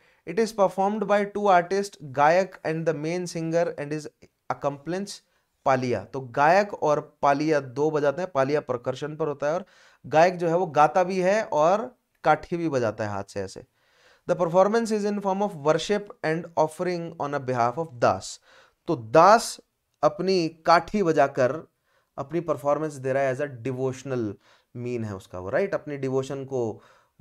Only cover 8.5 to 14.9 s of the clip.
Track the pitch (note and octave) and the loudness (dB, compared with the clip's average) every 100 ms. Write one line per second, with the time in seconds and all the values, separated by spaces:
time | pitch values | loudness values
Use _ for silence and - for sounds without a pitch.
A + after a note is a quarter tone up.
8.5 | D3+ - A#2+ C3 C3 D3 D3+ D3+ C#3 C#3+ | 0 -2 -6 -4 -6 -8 -6 -6 -4 -4
9.5 | F3 G3 _ _ _ B2 D3+ F3+ F3 E3+ | -4 -6 _ _ _ 0 4 4 4 0
10.5 | E3+ F3+ C#3 D3+ F#3 F3+ F#3+ F3+ G#3+ - | 0 0 4 4 4 2 2 2 0 0
11.5 | D3+ D#3+ G#3 B3 _ _ _ D#3+ D3+ - | 2 4 2 -2 _ _ _ 2 2 0
12.5 | E3+ E3 C3 A2+ G#2+ G#2+ G2 G2 G2+ F#2+ | -6 -2 -2 -2 -2 -4 -4 -6 -8 -10
13.5 | - - _ _ _ _ _ - D#3 F3 | -12 -20 _ _ _ _ _ -4 -2 2
14.5 | F3+ G3+ A3+ A3 | 4 4 2 0